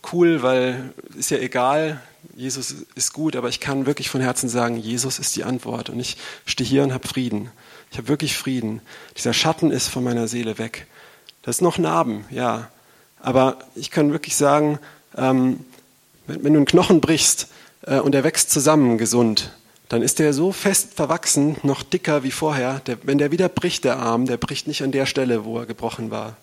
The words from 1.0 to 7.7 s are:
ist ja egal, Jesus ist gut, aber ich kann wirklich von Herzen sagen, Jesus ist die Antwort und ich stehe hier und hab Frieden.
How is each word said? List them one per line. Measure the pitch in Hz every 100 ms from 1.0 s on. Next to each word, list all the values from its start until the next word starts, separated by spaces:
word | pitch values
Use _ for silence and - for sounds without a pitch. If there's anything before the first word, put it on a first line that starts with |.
| - -
ist | -
ja | 139
egal, | 127 127 127 147 156 151 - _ -
Jesus | - 127 131 123 139 - -
ist | -
gut, | - 156 131
aber | 120
ich | -
kann | - 139 131
wirklich | 147 139
von | 131
Herzen | 131 123 127
sagen, | 120 120 117
Jesus | 107 123 131 -
ist | - -
die |
Antwort | 98 127 117 117 113
und | 120
ich | 123 - - -
stehe | - - 117
hier | 135
und | 139
hab | 127 -
Frieden. | - 123 107 120 - -